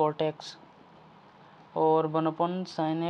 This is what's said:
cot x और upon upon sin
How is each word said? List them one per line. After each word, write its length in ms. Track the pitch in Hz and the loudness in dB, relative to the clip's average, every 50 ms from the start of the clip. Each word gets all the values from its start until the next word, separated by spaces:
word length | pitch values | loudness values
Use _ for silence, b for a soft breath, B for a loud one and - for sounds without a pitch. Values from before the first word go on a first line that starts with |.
cot 200 | 156 151 151 - | 0 0 2 0
x 340 | 160 156 151 - - - - - - - - - - - - - - - - - - - - - B B B B - - - 160 | -2 -2 -2 -6 -12 -18 -18 -18 -20 -20 -20 -20 -20 -20 -20 -20 -20 -20 -20 -20 -20 -20 -20 -20 B B B B -20 -8 -2 0
और 300 | 160 156 156 160 160 156 | 2 4 4 4 2 2
upon 200 | 151 160 160 160 | 0 0 0 0
upon 360 | 156 - 175 170 180 185 185 - | 0 0 -2 -2 -2 -4 -6 -6
sin 340 | - - 160 156 160 165 165 170 | -4 -4 -2 -2 0 -2 -2 -2